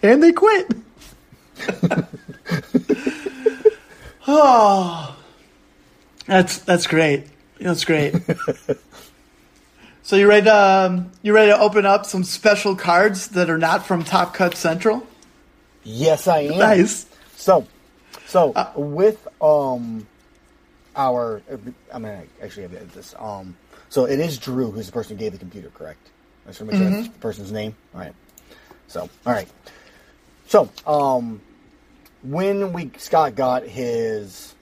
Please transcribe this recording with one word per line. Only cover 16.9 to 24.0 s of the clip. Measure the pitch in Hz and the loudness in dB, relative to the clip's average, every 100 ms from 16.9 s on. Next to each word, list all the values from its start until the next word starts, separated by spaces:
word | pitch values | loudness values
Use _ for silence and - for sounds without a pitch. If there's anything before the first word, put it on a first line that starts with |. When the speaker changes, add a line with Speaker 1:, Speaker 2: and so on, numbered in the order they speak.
| - - _ _ - | -2 -14 _ _ -8
Speaker 2:
So, | - 180 123 _ _ _ _ - - | 2 2 2 _ _ _ _ -20 -2
so | 185 156 | 2 2
Speaker 1:
Uh, | - - 143 | 0 -6 -6
Speaker 2:
with, | 147 147 202 214 - _ | -8 0 0 0 -16 _
um, | 156 151 135 127 117 110 101 _ _ _ _ _ _ _ _ - | 2 2 0 -6 -8 -12 -14 _ _ _ _ _ _ _ _ -4
our, | 135 123 117 107 - 127 110 123 _ | -2 -2 -4 -8 -12 -16 -16 -20 _
I'm | 123 | -16
gonna | 110 98 80 _ | -14 -16 -18 _
actually | 98 101 | -20 -16
have | 92 | -18
to | 90 | -18
edit | 90 | -20
this. | - - - | -20 -20 -18
Um, | 110 98 92 90 _ - _ | -14 -14 -16 -20 _ -20 _
so | - | -2